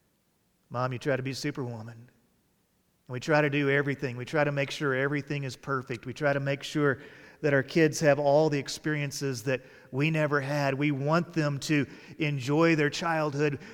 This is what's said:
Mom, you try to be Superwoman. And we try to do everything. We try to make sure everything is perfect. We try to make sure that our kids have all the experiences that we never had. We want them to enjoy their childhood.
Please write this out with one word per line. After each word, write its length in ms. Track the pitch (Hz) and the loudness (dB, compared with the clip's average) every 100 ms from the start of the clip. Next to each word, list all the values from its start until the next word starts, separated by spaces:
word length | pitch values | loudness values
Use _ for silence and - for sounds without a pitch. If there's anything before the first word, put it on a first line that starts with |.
| _ _ _ _ _ _ - | _ _ _ _ _ _ -10
Mom, 240 | 123 127 | -4 -4
you 60 | 123 | -2
try 180 | 147 131 | -2 -2
to 60 | |
be 100 | 131 | -2
Superwoman. 640 | 127 147 147 123 117 113 113 | -6 -6 -6 -8 -10 -14 -18
And 1120 | 123 _ _ _ _ _ _ _ _ _ - | -20 _ _ _ _ _ _ _ _ _ -12
we 100 | 123 | -8
try 220 | 160 151 | 0 2
to 80 | 151 | 2
do 200 | 143 139 | 2 2
everything. 460 | 139 143 131 135 123 | 2 0 -2 -4 -6
We 80 | |
try 220 | 123 156 147 | -4 0 0
to 60 | |
make 180 | 143 139 | 0 -4
sure 240 | - 147 131 | -2 -2 0
everything 480 | 139 147 135 147 | 0 -2 -4 -6
is 140 | 135 - | -6 -10
perfect. 480 | - 135 123 120 131 | -6 -6 -4 -10 -10
We 80 | |
try 180 | 117 147 | -2 0
to 80 | 139 | 0
make 240 | 139 139 | 0 -4
sure 360 | - 156 143 123 - - - - | -4 0 2 0 -4 -20 -20 -4
that 120 | 151 | 2
our 100 | 139 | 4
kids 360 | 127 175 156 123 | 4 4 4 4
have 200 | 151 143 | 2 4
all 300 | 143 143 156 | 4 6 4
the 80 | 143 | 2
experiences 840 | - - 160 151 143 - 139 123 | -2 -6 -4 -2 -4 -4 -4 -4
that 160 | 123 127 - - - | -2 -2 -4 -20 -8
we 180 | 131 156 | -2 0
never 300 | 160 151 143 | 2 2 0
had. 340 | 135 147 139 | 0 0 0
We 180 | 135 147 | 0 0
want 420 | 135 139 165 175 | 0 2 0 0
them 260 | 160 147 139 | -2 -2 -2
to 260 | - 147 131 - - - | 0 0 0 -6 -16 -4
enjoy 580 | 151 143 123 147 165 156 | -4 -2 0 4 4 4
their 140 | 143 | 2
childhood. 720 | - 170 160 151 139 151 139 - | 0 -2 0 0 0 0 -2 -8